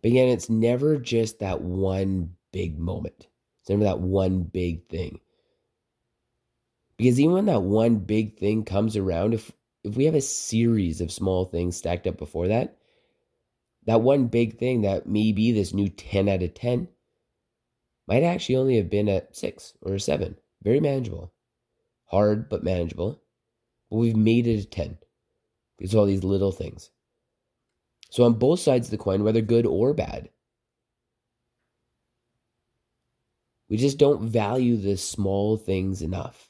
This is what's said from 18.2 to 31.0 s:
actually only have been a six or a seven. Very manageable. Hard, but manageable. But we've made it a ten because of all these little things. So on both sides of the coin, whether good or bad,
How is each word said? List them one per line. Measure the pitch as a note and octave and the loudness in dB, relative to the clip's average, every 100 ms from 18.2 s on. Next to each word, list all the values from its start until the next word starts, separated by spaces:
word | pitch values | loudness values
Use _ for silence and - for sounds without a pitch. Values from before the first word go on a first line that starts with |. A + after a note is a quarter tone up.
actually | E3+ F3+ - B2+ | 2 0 -2 0
only | C3+ A#2+ | 2 2
have | F2 | 2
been | G2+ G#2 | 0 0
a | F#2+ - | 0 -4
six | - - - - _ | -10 -10 -10 -20 _
or | - | -6
a | G2 | -4
seven. | - - F2 F2 _ _ | -2 -2 -4 -8 _ _
Very | G2+ C3 | 0 2
manageable. | D3+ C3+ A2+ F2 E2 _ _ _ _ _ _ _ _ | 2 -2 -4 -10 -14 _ _ _ _ _ _ _ _
Hard, | F#2+ G#2 G#2+ A2+ | 2 2 2 -4
but | G#2 | -4
manageable. | E2+ F2+ E2+ - F#2 D3 _ _ _ _ _ _ _ | -2 -2 -2 -4 -6 -6 _ _ _ _ _ _ _
But | A2 | 0
we've | A#2 A2 | 2 4
made | G#2+ A#2 A#2 | 4 4 2
it | A2 | 0
a | - | -4
ten | - - E2+ _ _ _ _ _ _ _ _ | -8 -8 -8 _ _ _ _ _ _ _ _
because | F#2+ | 0
of | A2 | 2
all | G2+ | 4
these | G2 | 2
little | F#2 G2 G2 | 0 0 0
things. | F#2+ - - - _ _ _ _ _ _ _ _ _ _ _ - | -2 -10 -12 -20 _ _ _ _ _ _ _ _ _ _ _ -12
So | - | 2
on | A#2+ | 4
both | A2+ B2+ E3+ | 4 2 2
sides | - B2+ A2+ | 2 2 0
of | |
the | G#2+ | -6
coin, | - G2 | -2 0
whether | G#2 A2+ | 2 2
good | A2 A#2 | 2 2
or | A#2 F2+ B2 | 2 0 0
bad, | D3 - - - _ _ _ _ _ _ _ | 0 -4 -8 -14 _ _ _ _ _ _ _